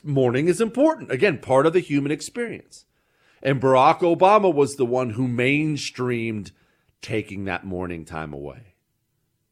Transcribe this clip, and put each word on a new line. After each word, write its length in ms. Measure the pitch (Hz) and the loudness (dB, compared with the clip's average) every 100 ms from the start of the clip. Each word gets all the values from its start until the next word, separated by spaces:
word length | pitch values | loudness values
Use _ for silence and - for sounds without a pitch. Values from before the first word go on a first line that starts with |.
Mourning 440 | 147 135 123 127 170 | -4 0 2 2 0
is 120 | 175 | 0
important. 520 | 226 247 311 285 127 | -2 2 2 0 -4
Again, 260 | 131 196 123 | 0 0 0
part 280 | - 131 160 | 2 2 4
of 60 | |
the 60 | 180 | 2
human 320 | 156 143 139 | 0 -2 -2
experience. 760 | 151 - 240 233 104 - - _ _ _ _ _ _ | -6 -8 -8 -8 -10 -18 -20 _ _ _ _ _ _
And 200 | 135 135 | -2 0
Barack 380 | 131 131 143 - | 4 6 6 4
Obama 540 | 175 170 185 214 190 | 2 4 6 6 4
was 220 | 143 139 139 | 2 0 0
the 100 | 120 | -2
one 260 | 127 127 | 0 -2
who 160 | 107 127 | -4 -4
mainstreamed 1200 | 120 123 147 156 143 - - 123 120 113 107 90 - _ _ _ _ | 0 0 0 -2 -4 -8 -6 -4 -4 -6 -8 -12 -18 _ _ _ _
taking 440 | - 110 - 98 95 | -8 -6 -6 -10 -8
that 180 | 85 | -8
mourning 420 | 95 90 90 82 78 | -8 -8 -8 -10 -12
time 280 | 80 78 | -12 -10
away. 400 | 71 71 64 104 _ _ _ _ _ _ _ _ | -12 -14 -16 -20 _ _ _ _ _ _ _ _